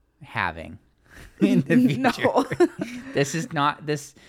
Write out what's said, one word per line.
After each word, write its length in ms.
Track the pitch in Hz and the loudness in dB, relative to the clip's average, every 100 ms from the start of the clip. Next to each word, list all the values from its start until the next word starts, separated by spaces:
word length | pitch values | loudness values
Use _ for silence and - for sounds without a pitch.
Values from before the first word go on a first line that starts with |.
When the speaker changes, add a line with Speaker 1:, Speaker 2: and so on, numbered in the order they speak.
| _ _ | _ _
Speaker 1:
having 560 | 135 120 92 82 78 92 _ _ _ | -10 -4 -2 -4 -12 -16 _ _ _
<laughs> 300 | - - - | -20 -20 0
in 220 | 302 254 | 2 4
the 140 | 143 226 | 4 4
Speaker 2:
<laughs> 220 | 254 240 | 4 2
No. 140 | 262 | 0
Speaker 1:
future. 580 | - 240 - 277 - 339 | 0 0 0 0 2 2
<laughs> 400 | - 233 247 269 | 0 -10 -10 -6
This 200 | - 139 | -2 -2
is 180 | 165 151 | -2 -6
not, 340 | 160 147 147 151 | -2 -2 -2 -4
this, 260 | 147 - - | -6 -8 -20